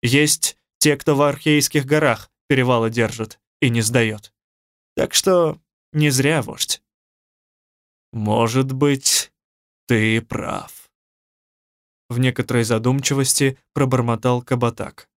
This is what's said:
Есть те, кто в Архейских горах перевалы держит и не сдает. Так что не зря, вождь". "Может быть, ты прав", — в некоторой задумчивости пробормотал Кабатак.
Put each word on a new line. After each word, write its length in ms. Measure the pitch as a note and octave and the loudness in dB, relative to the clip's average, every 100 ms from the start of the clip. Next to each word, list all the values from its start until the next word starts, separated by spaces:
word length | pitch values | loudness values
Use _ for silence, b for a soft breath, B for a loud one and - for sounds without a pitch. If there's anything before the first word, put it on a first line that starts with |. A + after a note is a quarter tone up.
Есть 540 | A#2 C3+ D3+ - - - _ _ | 2 2 2 0 -4 -8 _ _
те, 180 | D3+ C#3 | 0 0
кто 200 | - C#3 | 0 2
в 80 | |
Архейских 640 | D3 C#3 - D3+ C#3+ D3+ C3 | 2 0 0 2 2 -2 0
горах 460 | D3+ D3+ A2+ - _ _ | 0 2 -2 -6 _ _
перевалы 440 | C3+ B2 A#2+ A2+ | 0 2 2 0
держит 500 | A2+ A2+ - A2 - _ _ | 0 -2 -2 -12 -12 _ _
и 80 | C3 | 0
не 120 | A#2 | 0
сдает. 500 | G#2+ B2 A2+ G#2+ - _ _ _ _ _ _ - | 0 2 0 -2 -14 _ _ _ _ _ _ -4
Так 180 | - - | -2 0
что 440 | - F3+ D#3+ - _ _ _ | 2 2 2 -2 _ _ _
не 200 | D3+ D3+ | 0 0
зря, 300 | C3 C3+ D#3+ | 2 0 0
вождь". 400 | A2+ - - - _ _ _ _ _ _ _ _ _ _ _ _ _ | -4 -8 -6 -8 _ _ _ _ _ _ _ _ _ _ _ _ _
"Может 580 | A2+ G#2+ A2 A#2 B2 C3+ | -6 -2 0 2 0 -2
быть, 640 | C3 C#3+ C#3 - - - _ _ _ _ _ - | 0 0 0 0 -2 -4 _ _ _ _ _ -2
ты 340 | A#2 A2 A2+ | 0 2 0
прав", — 720 | A2 - - G2 - - - _ _ _ _ _ _ _ _ _ _ _ _ | -2 -10 -8 -10 -10 -20 -20 _ _ _ _ _ _ _ _ _ _ _ _
в 100 | A#2+ | 0
некоторой 440 | C3 B2 - A#2+ | 0 0 -2 0
задумчивости 960 | A2+ A2+ A#2 C#3 C3 C#3 C3 - C#3 C3+ b | 0 0 0 0 0 -2 0 0 0 -2 b
пробормотал 680 | - C3+ B2+ A#2+ A2+ B2+ B2 | -2 0 2 0 0 0 -2
Кабатак. 680 | B2 B2+ A#2+ A2+ D2+ - - | -2 -2 -2 -4 -14 -14 -20